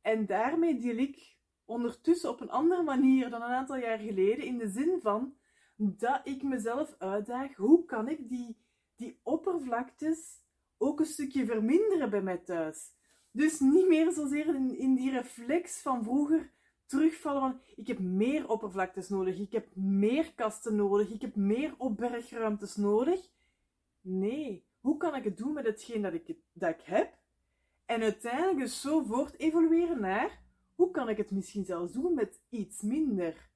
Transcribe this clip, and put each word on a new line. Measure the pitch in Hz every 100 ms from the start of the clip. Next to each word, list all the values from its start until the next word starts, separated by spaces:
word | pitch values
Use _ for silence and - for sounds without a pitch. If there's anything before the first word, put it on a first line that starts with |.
En | 208 220 202
daarmee | 202 240 330 330 254
deal | 240 226
ik | 277 - - _ _ _ -
ondertussen | 240 240 - - 339 -
op | 247
een | 240
andere | 240 330 349
manier | 320 254 262 262 240
dan | 233
een | 240
aantal | 254 262 269
jaar | 233 220
geleden, | 214 190 190 254 254
in | 247
de | 220
zin | 196 311 370
van | 220 208 262 - _ _ _ -
dat | 208 - 233 285
ik | - 269
mezelf | 277 254 220 247 302 -
uitdaag, | 190 202 208 247 269 -
hoe | 208 349 -
kan | 233 233
ik | 311 233
die, | 247 240 226 _ _ _ _
die | 240 -
oppervlaktes | - 320 381 349 254 233 254 _ 302 320 - - _ _ _ _
ook | 262 294
een | 311
stukje | - 269 269 220
verminderen | 220 220 330 440 370 240
bij | 202
mij | 190 180
thuis? | - 170 156 156 - _ _ _ _
Dus | 233 311 -
niet | 269 320 370
meer | 311 320
zozeer | 311 285 294 311
in, | 277 262 -
in | 262 262
die | 262
reflex | 262 247 - 240 330 - -
van | 285 247
vroeger | 214 262 294 320 269 _ _ _ _
terugvallen | 269 320 - 302 277
van, | 262 262 _ -
"Ik | 214
heb | 196
meer | 185 185 233 302 -
oppervlaktes | 214 208 190 190 196 185
nodig, | 196 185 180
ik | 202
heb | 226 - 190
meer | 190 196 208 277 320
kasten | - 220 214 233 214
nodig, | 202 202 208
ik | 220
heb | 220 208
meer | 196 226 302 -
opbergruimtes | 262 208 240 233 233 233 220 208 202 -
nodig." | 202 214 269 370 - _ _ _ _ _ _ _
Nee, | 185 185 196 277 285 190 _ _
hoe | 254 302
kan | 349 277
ik |
het | 208 175
doen | 254
met | 302 226
hetgeen | 214 - 226
dat | 196
ik, | 165 - 160 _
dat | - 175
ik | 165
heb? | - 196 440 _ _ _ _ _ _ _ -
En | 233
uiteindelijk | 220 208 233 254 370 311
dus | 247 -
zo | 269 311
voort | 220 240 277 -
evolueren | 311 320 330 330 339 285
naar, | 190 196 339 - _ _ _ -
"Hoe | 359
kan | 330 233
ik | 214
het | 202
misschien | 196 175 208 185
zelfs | 170 175
doen | 247 349
met | 302 208 - _
iets | 233 190 -
minder?" | 208 285 302 196 170 - _